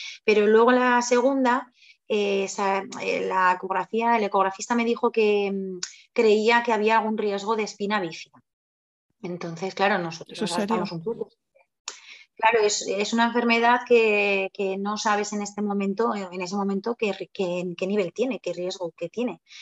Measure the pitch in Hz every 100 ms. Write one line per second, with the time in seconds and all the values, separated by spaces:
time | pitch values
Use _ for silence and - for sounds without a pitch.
0 | - - - 214 208 220 233 247 247 240
1 | 240 247 254 277 254 254 262 _ _ -
2 | - 208 202 196 190 - 196 196 196 -
3 | 190 180 190 190 185 180 190 190 185 220
4 | 233 233 202 196 190 190 - 240 233 233
5 | 233 226 208 208 202 196 190 180 - -
6 | _ - 220 214 214 233 233 214 214 226
7 | 220 214 208 196 196 220 202 - 202 214
8 | 170 165 - _ _ _ _ _ _ _
9 | _ _ 185 175 175 165 190 - 202 196
10 | 170 165 - - 214 - 202 220 208 170
11 | 165 233 - _ _ _ _ _ - -
12 | - - - - 220 233 208 - - 190
13 | 208 233 233 240 233 233 233 240 240 233
14 | 226 208 202 196 190 - 196 196 202 214
15 | 220 208 208 208 202 208 208 202 196 196
16 | 233 214 185 180 180 202 196 196 233 240
17 | 208 190 175 - 185 180 180 175 185 208
18 | 175 - 254 190 175 170 180 190 175 -
19 | 170 - 247 170 _ -